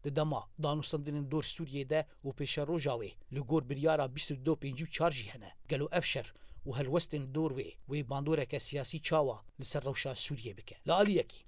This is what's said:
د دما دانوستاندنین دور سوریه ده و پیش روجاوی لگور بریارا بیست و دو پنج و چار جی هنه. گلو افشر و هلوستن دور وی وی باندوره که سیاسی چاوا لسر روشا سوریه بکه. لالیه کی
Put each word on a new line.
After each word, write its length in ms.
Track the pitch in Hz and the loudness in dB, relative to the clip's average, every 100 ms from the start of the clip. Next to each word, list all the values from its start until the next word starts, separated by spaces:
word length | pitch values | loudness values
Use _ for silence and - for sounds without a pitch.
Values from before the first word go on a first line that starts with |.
د 40 | 147 | 0
دما 400 | 143 151 127 - - | 0 2 0 -4 -2
دانوستاندنین 640 | 151 151 139 151 143 147 | 0 0 0 -2 -2 -4
دور 180 | 139 156 | -2 0
سوریه 420 | - - 156 139 | 0 -4 -4 -4
ده 220 | 135 156 151 - | 0 0 0 -6
و 60 | 139 - | -8 -4
پیش 200 | 143 - | -2 0
روجاوی 540 | 143 170 143 120 98 - - | 0 0 0 0 -4 -10 -8
لگور 300 | 135 127 160 | -6 2 2
بریارا 440 | 123 139 156 156 135 | 2 2 4 4 2
بیست 220 | 139 - | -2 -2
و 40 | |
دو 200 | 139 135 | 0 2
پنج 280 | 156 139 127 | 2 0 -4
و 40 | 160 | -6
چار 240 | - 170 | 2 2
جی 180 | 131 101 | 2 -6
هنه. 240 | - - - - | -12 -16 -16 -4
گلو 180 | 139 147 | -2 2
افشر 340 | 175 - - - - - - 139 | 0 0 -2 -4 -14 -14 -10 -4
و 60 | |
هلوستن 520 | 123 127 165 - 151 | -2 2 2 2 -4
دور 280 | 131 143 160 | -2 0 0
وی 200 | 131 - - - | -2 -6 -10 -4
وی 140 | 147 | -4
باندوره 440 | 120 139 143 156 127 | -2 -2 2 2 2
که 120 | 135 | -2
سیاسی 400 | - 139 127 160 | 0 -2 -2 -4
چاوا 460 | - 156 139 107 - - | 2 4 4 0 -10 -4
لسر 200 | 131 147 | 0 0
روشا 340 | 135 131 139 | 0 -2 -2
سوریه 400 | 127 - 135 113 | -2 -2 -2 -6
بکه. 220 | 98 - - - | -10 -16 -8 4
لالیه 360 | 175 208 180 | 6 8 6
کی 180 | - - | 2 -6